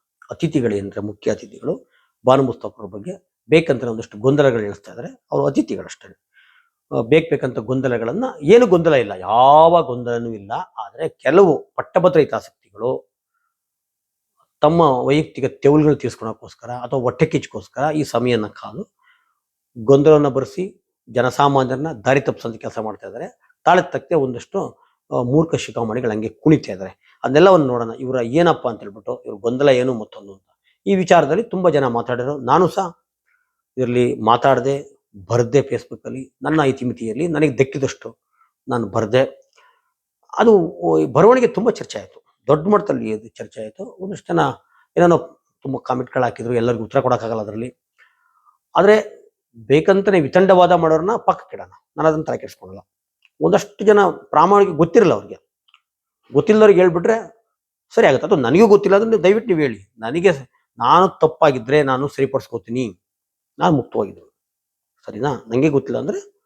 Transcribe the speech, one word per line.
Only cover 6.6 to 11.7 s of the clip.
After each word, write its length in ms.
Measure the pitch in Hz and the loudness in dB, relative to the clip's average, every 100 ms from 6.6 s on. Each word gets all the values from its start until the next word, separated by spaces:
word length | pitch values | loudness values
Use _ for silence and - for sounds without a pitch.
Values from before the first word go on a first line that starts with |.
| _ _ - 135 | _ _ -8 -4
ಆ, 60 | |
ಬೇಕ್ 280 | 113 160 165 | 2 2 2
ಬೇಕಂತ 280 | 139 135 123 | -4 -4 -8
ಗೊಂದಲಗಳನ್ನ, 680 | 110 131 131 117 113 185 262 - | -6 -4 -2 -4 -4 -6 -8 -4
ಏನು 240 | 147 233 226 | 4 6 6
ಗೊಂದಲ 280 | 175 165 | 2 2
ಇಲ್ಲ, 180 | 139 104 | 2 0
ಯಾವ 720 | 92 92 113 135 151 165 170 | -6 -2 4 6 8 6 4
ಗೊಂದಲನೂ 500 | 127 123 120 117 117 | 0 -6 -6 -6 -6
ಇಲ್ಲ. 200 | 110 98 | -12 -10
ಆದ್ರೆ 560 | 135 185 - 101 120 160 | -12 -12 -16 -16 -10 -10
ಕೆಲವು 640 | _ 127 175 185 139 - | _ 0 4 4 2 -6